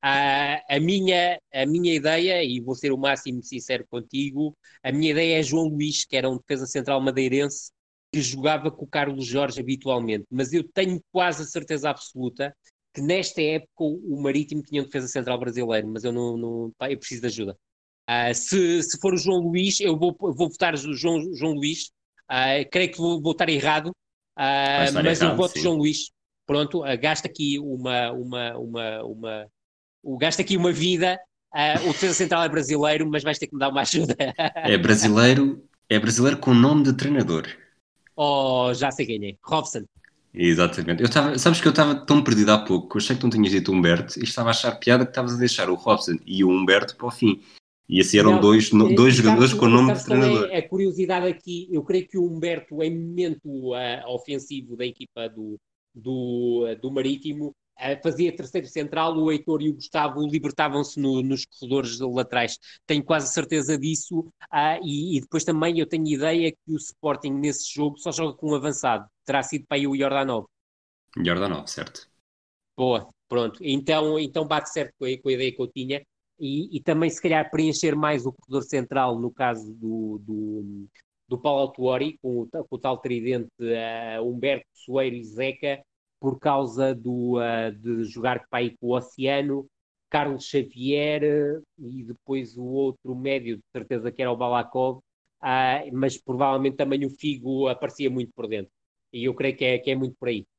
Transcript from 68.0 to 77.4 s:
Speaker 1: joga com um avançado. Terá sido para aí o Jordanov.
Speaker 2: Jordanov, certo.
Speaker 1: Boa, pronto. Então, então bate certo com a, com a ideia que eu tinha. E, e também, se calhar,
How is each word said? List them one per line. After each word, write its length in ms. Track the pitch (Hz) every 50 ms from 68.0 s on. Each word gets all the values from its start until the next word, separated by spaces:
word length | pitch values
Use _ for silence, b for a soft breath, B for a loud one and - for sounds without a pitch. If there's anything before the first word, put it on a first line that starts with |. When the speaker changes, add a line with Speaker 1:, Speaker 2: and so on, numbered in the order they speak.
| - 180
Speaker 1:
joga 260 | 156 - 165 156 131 _
com 140 | - 156
um 40 | 151
avançado. 520 | 143 131 151 139 - - 131 117 107 104 - _ _ _
Terá 180 | - 139 139 127
sido 220 | - - 147 127 _
para 100 | - 143
aí 100 | 139 139
o 80 | 135
Jordanov. 500 | 139 139 135 135 139 139 135 123 113 101 _ _ _ _ _ _ _ _ _ _ _ _ _ _ 90 85
Speaker 2:
Jordanov, 440 | 85 87 87 98 101 85 73 71 -
certo. 420 | - - 80 - _ - - _ _ _ _ _ _ _ _ _ _ _ _ _ _
Speaker 1:
Boa, 340 | - 127 127 123 110 104 - _ _ _ _
pronto. 320 | 123 123 117 113 107 -
Então, 560 | 185 151 135 139 139 143 156 156 156 156 156 156
então 280 | 156 135 131 165 156 147
bate 220 | 156 151 147 -
certo 220 | - 160 143 135 _ _
com 60 | 135
a, 120 | 127 131 127
com 80 | - 135
a 20 |
ideia 200 | 131 123 131 131
que 100 | 123 -
eu 60 | 131 120
tinha. 360 | _ 135 127 127 135 143 143 _ _ _ _ _ _ _
E, 360 | 160 135 139 147 170 - - 143
e 40 |
também, 280 | - - 160 156 165 165
se 120 | 165 -
calhar, 300 | - 180 160 156